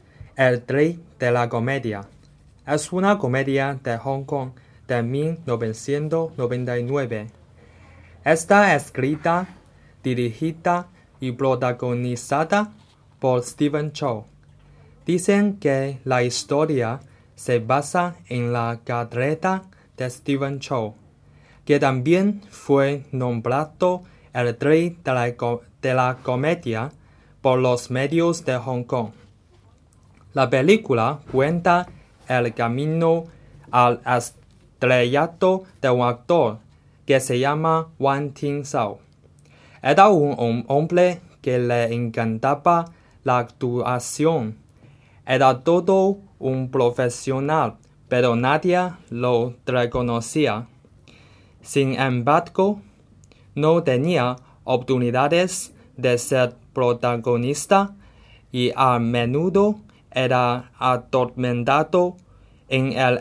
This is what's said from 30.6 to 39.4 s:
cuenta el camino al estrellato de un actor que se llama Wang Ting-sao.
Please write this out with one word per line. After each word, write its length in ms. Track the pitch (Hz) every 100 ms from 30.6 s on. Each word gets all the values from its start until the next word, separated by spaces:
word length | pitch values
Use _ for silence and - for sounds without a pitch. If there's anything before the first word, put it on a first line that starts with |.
| 147 220 - 120 117 147 -
cuenta 560 | 131 143 170 180 175 180 - - _ -
el 240 | 127 120
camino 720 | 113 117 123 151 165 165 165 165 - - - -
al 300 | 123 123 120
estrellato 1600 | 123 123 - - _ _ _ _ 127 127 120 139 165 - 185 190 190 -
de 100 | 135
un 120 | 123
actor 560 | 120 120 - 170 117 107 - _ _ _ -
que 140 | 135
se 180 | - 123
llama 500 | 135 151 160 160 160 -
Wang 320 | 135 139 147
Ting-sao. 680 | 135 143 143 135 139 151 - _ _ _ _